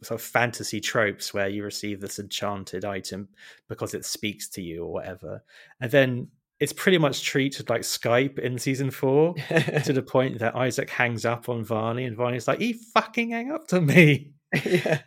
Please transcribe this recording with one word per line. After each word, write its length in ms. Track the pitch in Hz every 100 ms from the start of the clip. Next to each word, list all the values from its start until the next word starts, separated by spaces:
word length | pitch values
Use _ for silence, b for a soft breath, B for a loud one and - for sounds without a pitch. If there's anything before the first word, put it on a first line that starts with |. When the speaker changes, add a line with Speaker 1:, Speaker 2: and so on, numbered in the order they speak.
Speaker 1:
sort 180 | - 113
of 60 | -
fantasy 560 | 120 120 110 101 107
tropes 520 | - 123 107 95 -
where 140 | 101 98
you 160 | 101
receive 380 | 101 - 104 101
this 160 | 98 -
enchanted 640 | 95 - 104 101 98 95
item 460 | 101 98 - 95 101 B B B -
because 240 | 113 107
it 100 | 101
speaks 460 | - - 107 101 -
to 120 | -
you 220 | 87 82
or 80 | 85
whatever. 520 | 90 - 92 80 101 b b b b
And 120 | 127
then 360 | 139 131 123 - _ _ -
it's 140 | 143
pretty 240 | - - 180
much 260 | 147 -
treated 460 | - 143 135 - -
like 120 | 117
Skype 580 | - - 120 120 139 139
in 180 | 123 123
season 320 | 135 131 139
four, 420 | - 139 139 160
Speaker 2:
<laughs> 500 | 175 - 165 - 151
Speaker 1:
to 100 | 143
the 80 | 135
point 380 | 127 131 131 120
that 160 | 113 120
Isaac 340 | 127 120 -
hangs 340 | - 120 113 117
up 220 | 117 -
on 140 | 120
Varney, 420 | 107 110 113 117 127
and 120 | 110
Varney's 300 | 123 123 127
like, 120 | -
"He 140 | 226
fucking 560 | 226 - 226 - - 233
hang 200 | 233 240
up 160 | 320 -
to 120 | 180
me." 520 | 151 170 156 139 - - _
Speaker 2:
<laughs> 120 | - -
Yeah. 340 | 180 160 156